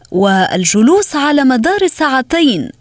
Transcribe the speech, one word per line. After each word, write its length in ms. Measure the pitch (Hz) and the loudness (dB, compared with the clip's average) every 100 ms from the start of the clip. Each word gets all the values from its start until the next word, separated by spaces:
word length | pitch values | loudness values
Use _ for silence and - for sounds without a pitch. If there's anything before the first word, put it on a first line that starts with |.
| - | -6
والجلوس 1040 | 185 196 190 185 180 175 208 233 381 403 302 | -2 0 2 0 -2 -2 2 4 2 0 -2
على 280 | 285 294 | 0 0
مدار 420 | 262 254 302 403 370 | 2 0 0 0 0
ساعتين 840 | - 302 262 254 330 302 185 110 - | 0 -2 -2 -2 0 0 -2 -6 -12